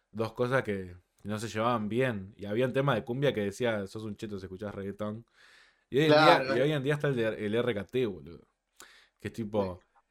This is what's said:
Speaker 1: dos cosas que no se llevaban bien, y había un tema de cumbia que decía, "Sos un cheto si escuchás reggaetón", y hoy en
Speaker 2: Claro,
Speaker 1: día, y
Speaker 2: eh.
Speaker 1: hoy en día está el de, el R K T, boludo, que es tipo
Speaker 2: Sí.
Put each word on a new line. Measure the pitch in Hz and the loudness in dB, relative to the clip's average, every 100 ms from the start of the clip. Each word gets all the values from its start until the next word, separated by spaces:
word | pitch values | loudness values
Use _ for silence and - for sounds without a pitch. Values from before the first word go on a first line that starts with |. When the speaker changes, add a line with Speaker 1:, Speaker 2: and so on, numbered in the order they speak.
| _ | _
Speaker 1:
dos | 107 110 | -6 -4
cosas | - 123 131 | -2 0 0
que | 104 98 92 90 _ _ | 0 -4 -8 -16 _ _
no | 101 107 | -8 -6
se | 113 | -4
llevaban | 110 117 117 104 | -2 0 0 0
bien, | 117 131 101 95 - | 0 0 -2 -10 -12
y | 101 | -4
había | 110 131 | 0 2
un | |
tema | 131 139 | 2 2
de | 113 | 0
cumbia | - 127 139 | -2 0 0
que | 110 | 0
decía, | 101 - 120 107 98 | -2 0 -2 0 -4
"Sos | 110 | -8
un | 107 101 | -10 -10
cheto | 104 98 | -10 -10
si | 92 | -10
escuchás | 92 104 | -10 -10
reggaetón", | 98 98 98 104 110 - _ - - - _ _ | -8 -8 -6 -6 -8 -14 _ -20 -20 -20 _ _
y | 123 | 2
hoy | |
en | 156 | 6
Speaker 2:
Claro, | 151 156 160 | 8 8 6
Speaker 1:
día, | 131 120 | 4 2
y | |
Speaker 2:
eh. | |
Speaker 1:
hoy | 147 | 2
en | 151 | 2
día | 135 | 0
está | 147 147 | 0 0
el | 123 | 0
de, | 110 82 104 | 0 -2 -2
el | |
R | 113 120 | 0 0
K | 101 | -2
T, | 95 127 113 | -4 -2 -2
boludo, | 85 73 85 - _ _ - - - _ _ | -4 -12 -18 -20 _ _ -20 -20 -20 _ _
que | 104 | -10
es | |
tipo | - 104 107 95 87 | -8 -2 -2 -2 -6
Speaker 2:
Sí. | _ _ _ | _ _ _